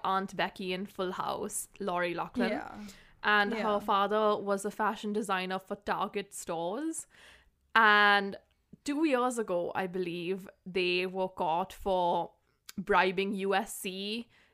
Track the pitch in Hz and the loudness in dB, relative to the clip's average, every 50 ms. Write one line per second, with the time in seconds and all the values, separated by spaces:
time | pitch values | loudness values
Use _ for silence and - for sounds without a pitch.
0 | - 185 190 190 196 202 190 170 170 190 - - 185 180 185 185 202 - - - | -2 -2 0 -2 -2 -4 -4 -4 -4 -4 -4 -6 -6 -6 -6 -6 -6 -8 -6 -6
1 | 185 180 185 - - - - - - 208 - - - - - - 202 196 175 175 | -4 -4 -4 -4 -4 -4 -4 -4 -6 -6 -8 -8 -10 -10 -10 -8 -6 -4 -2 0
2 | 175 175 170 160 165 - - 247 - 190 214 - - - - 208 208 202 - - | -2 -2 -2 -4 -6 -4 -2 0 0 0 0 -4 -6 -10 -14 -16 -16 -18 -18 -20
3 | - - - _ - 208 208 208 202 202 226 220 208 214 208 208 208 226 208 196 | -20 -20 -12 _ 0 2 4 4 4 2 0 -2 0 0 0 0 0 2 2 2
4 | 202 202 214 214 214 208 208 - 202 196 202 196 - 208 - - 214 202 220 - | 2 2 2 4 4 4 2 2 0 -2 -2 -2 -2 -4 -4 -2 -2 -2 -2 -2
5 | - 208 208 214 226 202 190 185 185 185 185 190 - - 202 202 - 220 185 160 | -4 -4 -4 -4 -2 -2 -2 -2 -2 -2 -4 -6 -6 -8 -10 -8 -4 -4 -2 -2
6 | 185 208 - 202 196 - - - - - 170 165 170 175 202 269 311 320 320 - | -2 -4 -4 -6 -8 -8 -10 -12 -8 -6 -4 -4 -4 -4 -4 -4 -4 -6 -6 -8
7 | - - _ - - - - - _ _ _ _ _ _ - 226 226 214 208 208 | -10 -14 _ -20 -20 -20 -20 -20 _ _ _ _ _ _ 4 6 8 8 8 8
8 | 208 208 202 202 196 202 - - _ _ _ _ _ _ - - - 277 294 294 | 8 8 6 6 4 0 -6 -10 _ _ _ _ _ _ -20 -10 -4 -2 0 2
9 | 330 311 262 240 247 254 240 233 214 190 180 175 175 - - - 190 185 175 185 | 2 4 4 4 2 2 0 -2 -2 -2 0 -2 -2 -2 -2 -4 -4 -2 -2 -4
10 | 180 175 165 175 170 175 190 185 190 - - _ - 185 175 190 180 180 180 180 | -4 -4 -4 -4 -4 -4 -4 -6 -8 -14 -18 _ -12 -6 -2 0 0 2 2 0
11 | 185 185 185 190 185 185 - - 185 156 160 175 190 - - - - 202 185 180 | 0 -2 -2 -2 -4 -2 -2 -2 -2 0 0 0 -2 -4 -6 -6 -2 0 2 2
12 | 175 175 175 170 165 - _ _ _ _ _ _ _ - - - 170 - 202 180 | 4 2 2 0 0 -4 _ _ _ _ _ _ _ -14 -12 -6 0 2 4 4
13 | 185 190 185 190 196 196 214 190 190 196 190 190 220 - - - - 190 185 190 | 4 4 2 0 0 -2 -2 -2 0 0 2 0 0 -2 -8 -8 -8 -8 -8 -6
14 | 196 208 220 233 233 _ _ _ _ _ | -6 -6 -6 -8 -10 _ _ _ _ _